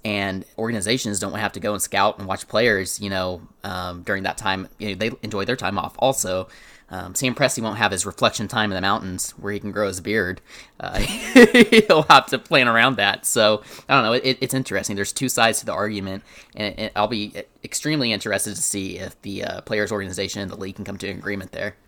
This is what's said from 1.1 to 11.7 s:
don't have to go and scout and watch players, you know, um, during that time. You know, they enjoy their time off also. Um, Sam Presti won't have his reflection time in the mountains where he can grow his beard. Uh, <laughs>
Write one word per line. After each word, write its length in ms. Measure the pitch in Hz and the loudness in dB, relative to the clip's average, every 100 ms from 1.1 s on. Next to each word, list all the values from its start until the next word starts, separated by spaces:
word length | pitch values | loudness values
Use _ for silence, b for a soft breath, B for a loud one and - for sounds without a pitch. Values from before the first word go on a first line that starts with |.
| 101 | -4
don't 140 | 98 | -6
have 180 | 98 104 | -4 -6
to 80 | 101 | -4
go 140 | 104 | -6
and 60 | 104 | -4
scout 380 | - 101 101 - | -2 2 2 0
and 80 | 98 | -6
watch 220 | 95 - | -8 -2
players, 520 | 107 120 101 92 - | 2 2 2 -2 -6
you 80 | 101 | -6
know, 320 | 95 92 90 87 _ | -4 -4 -6 -14 _
um, 400 | 98 92 90 90 | -10 -8 -8 -8
during 220 | 87 98 | -4 -4
that 120 | 95 - | -4 -4
time. 320 | 98 95 92 - | -4 -4 -6 -10
You 100 | 107 | -8
know, 60 | 95 | -4
they 140 | 110 127 | -4 -4
enjoy 220 | 110 104 | -8 -6
their 120 | 98 127 | -4 -4
time 220 | 92 98 | -2 -4
off 160 | - - | -6 0
also. 500 | 127 135 95 92 92 b b b b | 0 0 -2 -4 -6 b b b b
Um, 240 | 92 90 | -12 -8
Sam 200 | 95 131 | -4 -4
Presti 280 | 117 131 - | 0 0 0
won't 160 | 110 107 | -4 0
have 120 | 104 | 0
his 140 | 95 | 0
reflection 440 | 95 - 113 - 104 | -4 0 0 0 -4
time 220 | 113 107 | -2 -2
in 40 | |
the 80 | 92 | 0
mountains 480 | 95 104 95 90 - - | 0 -2 -2 -8 -8 -10
where 120 | 101 | -8
he 80 | 101 | -8
can 140 | 104 | -6
grow 140 | 95 104 | -2 -2
his 140 | 92 | -4
beard. 400 | 92 110 90 92 B B B - | -2 -2 -2 -4 B B B -14
Uh, 200 | - 92 | -6 -4
<laughs> 880 | - - - 262 240 247 233 | -4 -6 6 10 10 10 8